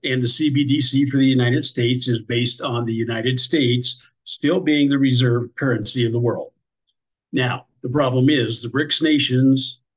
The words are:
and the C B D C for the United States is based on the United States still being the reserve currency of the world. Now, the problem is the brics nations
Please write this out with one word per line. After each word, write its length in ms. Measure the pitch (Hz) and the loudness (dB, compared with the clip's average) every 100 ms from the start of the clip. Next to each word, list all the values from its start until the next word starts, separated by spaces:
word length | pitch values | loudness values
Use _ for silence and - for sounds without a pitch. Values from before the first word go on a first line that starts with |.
| 139 | -4
and 160 | 131 | -2
the 60 | 120 | -2
C 200 | - 151 | 0 0
B 140 | 139 | 0
D 160 | 143 143 | 2 0
C 260 | 131 135 139 | 0 0 0
for 120 | 139 | 2
the 80 | 135 | 2
United 400 | 127 123 123 - | 4 2 0 -2
States 420 | - 120 123 123 | -2 -2 0 -2
is 140 | 117 | -4
based 400 | 107 120 120 - | -2 -2 -2 -4
on 240 | 139 120 117 | -4 -4 -4
the 80 | |
United 480 | 113 113 113 117 127 | -4 -4 -4 -4 -2
States 600 | - 160 127 123 123 - _ _ | -2 0 2 0 -2 -8 _ _
still 380 | - - 143 180 | -6 -2 0 0
being 280 | 151 151 143 | 2 2 2
the 100 | 139 | 2
reserve 540 | 135 123 127 120 120 - | 2 2 2 0 -4 -4
currency 500 | 135 113 104 131 117 | -2 -2 -4 -2 -2
of 80 | |
the 60 | 117 | 0
world. 320 | 120 92 - - _ _ _ _ _ _ _ | -2 -2 -8 -16 _ _ _ _ _ _ _
Now, 320 | 139 127 - - _ | -4 -2 -4 -10 _
the 80 | 135 | -4
problem 400 | 135 131 127 131 | 0 0 2 4
is 320 | 147 110 117 | 2 0 -4
the 80 | 120 | -4
brics 320 | 127 156 - | -4 -2 0
nations 800 | 156 151 113 127 135 135 - - _ | 2 2 2 2 4 2 0 -8 _